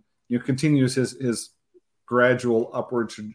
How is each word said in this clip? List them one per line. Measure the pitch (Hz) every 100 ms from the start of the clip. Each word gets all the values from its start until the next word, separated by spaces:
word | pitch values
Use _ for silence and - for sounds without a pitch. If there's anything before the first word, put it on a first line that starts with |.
| _ _ -
you | 120
know, | -
continues | 131 156 143 127
his, | 131 120
his | - 127 107 - _ _ _ _ _ -
gradual | 123 123 123 123 113 120
upward | 127 113 123 110
tra-, | - 107